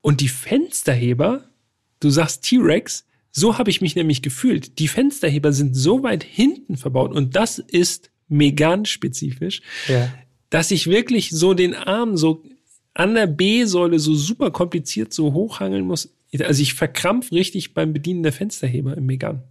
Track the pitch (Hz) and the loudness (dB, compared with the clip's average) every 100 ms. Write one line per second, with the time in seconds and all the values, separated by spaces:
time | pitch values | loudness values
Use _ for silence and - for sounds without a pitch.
0 | 151 139 135 - - 262 349 - - 120 | 2 2 0 -4 -2 0 0 -2 0 0
1 | 120 123 170 269 - _ _ _ _ _ | 0 2 2 0 -8 _ _ _ _ _
2 | 147 139 156 - - 247 175 175 - - | 2 2 0 -4 2 4 4 2 -2 -12
3 | _ _ _ - 208 220 208 - 180 175 | _ _ _ 2 2 2 0 0 -2 0
4 | 160 131 139 - 254 180 - - 156 - | 0 0 -2 0 0 0 -4 -4 -2 2
5 | 277 285 165 143 147 139 143 131 143 254 | 0 0 -2 2 2 2 0 2 2 2
6 | 262 185 - - 262 349 - 143 143 131 | 0 -4 -6 2 2 0 -8 -8 -2 0
7 | 131 147 131 185 220 - - 175 175 - | 0 0 0 0 0 -4 -2 0 2 -2
8 | _ _ _ 147 147 143 151 190 214 - | _ _ _ 2 4 4 2 2 -2 -6
9 | 135 127 147 131 170 - - - - 127 | -6 -6 -8 -6 -8 -8 -12 -12 -2 0
10 | 123 - - _ _ 160 165 185 165 202 | 0 -8 -20 _ _ -2 0 -2 2 0
11 | 233 233 - 160 185 180 180 - 185 208 | 2 -2 -2 2 2 4 2 0 -4 -2
12 | 233 185 160 160 - - _ _ _ - | 0 2 2 0 -8 -20 _ _ _ -2
13 | 185 226 196 147 190 226 233 180 175 165 | 2 2 2 2 2 2 2 2 2 2
14 | 151 151 151 233 247 147 175 175 135 - | 2 0 0 -2 -2 0 -2 -2 -6 -6
15 | 110 - 151 143 220 - 190 196 185 165 | -6 -2 0 0 -4 -4 -4 -2 -2 -4
16 | - _ _ 139 - 143 143 - 160 - | -8 _ _ -6 0 2 0 -2 -4 -2
17 | - 247 247 170 190 190 - - 160 151 | -2 -2 0 -2 -2 -4 -6 -4 -2 -2
18 | 156 180 156 - 208 - 131 123 127 151 | -4 -2 -2 -2 -8 -6 -4 -4 -4 -4
19 | 131 131 - 135 - | -4 -4 -6 -8 -12